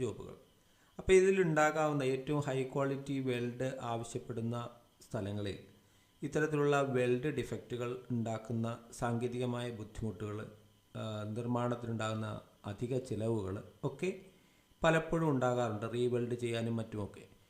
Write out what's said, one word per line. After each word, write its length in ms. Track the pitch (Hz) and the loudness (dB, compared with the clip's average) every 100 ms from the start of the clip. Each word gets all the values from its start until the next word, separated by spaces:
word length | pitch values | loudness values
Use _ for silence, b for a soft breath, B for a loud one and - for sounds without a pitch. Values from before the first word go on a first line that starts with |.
ജോബുകൾ. 340 | 117 - - - - _ b b b b | -4 -6 -12 -16 -20 _ b b b b
അപ്പോൾ 140 | - 190 | 8 8
ഇതിലുണ്ടാകാവുന്ന 880 | 190 190 175 151 151 156 151 147 131 | 8 6 6 6 6 6 2 4 2
ഏറ്റവും 280 | 131 143 147 135 | 0 0 0 0
ഹൈ 100 | 135 131 | 0 0
ക്വാളിറ്റി 420 | 143 139 135 143 135 131 | 0 0 -2 -4 -2 0
വെൽഡ് 380 | 120 120 123 131 131 123 | 0 -2 -2 -4 -4 -4
ആവശ്യപ്പെടുന്ന 680 | 117 113 127 - 113 113 120 120 - _ _ - | -4 -4 -8 -6 -4 -2 -4 -6 -12 _ _ -8
സ്ഥലങ്ങളിൽ 520 | 113 101 104 101 - - - b b b b 147 | -6 -4 -2 -4 -6 -12 -20 b b b b -2
ഇത്തരത്തിലുള്ള 500 | 156 156 147 147 143 135 123 | 0 2 2 4 4 2 2
വെൽഡ് 340 | 123 123 151 127 | 2 2 0 -2
ഡിഫക്റ്റുകൾ 500 | - 110 - 120 120 127 - | -4 -6 -6 -6 -4 -6 -4
ഉണ്ടാക്കുന്ന 540 | 120 113 110 - 113 113 117 - - | -2 -2 -4 -4 -4 -2 -6 -12 -4
സാങ്കേതികമായ 680 | 120 117 120 120 123 120 120 107 | -2 0 -2 -2 -2 -2 -6 -8
ബുദ്ധിമുട്ടുകൾ, 580 | 104 - 110 101 104 104 - - - _ _ 113 | -10 -6 -6 -4 -6 -8 -10 -16 -20 _ _ -8
ആ, 20 | 110 107 107 110 | -6 -6 -6 -4
നിർമ്മാണത്തിനുണ്ടാകുന്ന 920 | 120 120 123 120 117 110 110 110 110 107 - _ 107 | 0 0 0 -2 -4 -2 -2 -2 -4 -6 -12 _ -8
അധിക 220 | 101 120 131 - | -6 -2 -2 -2
ചിലവുകൾ 480 | 101 113 110 95 101 - - 139 | -2 0 0 -2 -6 -8 -4 -4
ഒക്കെ 220 | 135 180 - - B B B B B 165 | -2 -4 -4 -12 B B B B B 4
പലപ്പോഴും 420 | 160 160 165 160 | 4 4 0 2
ഉണ്ടാകാറുണ്ട്, 520 | 131 123 123 120 107 113 120 | 4 4 2 0 -2 -2 0
റീവെൽഡ് 400 | 123 120 117 120 117 | 0 0 0 -2 -2
ചെയ്യാനും 340 | 117 117 113 | -2 0 -2
മറ്റുമൊക്കെ. 440 | 110 107 98 - - b | -4 -6 -8 -10 -20 b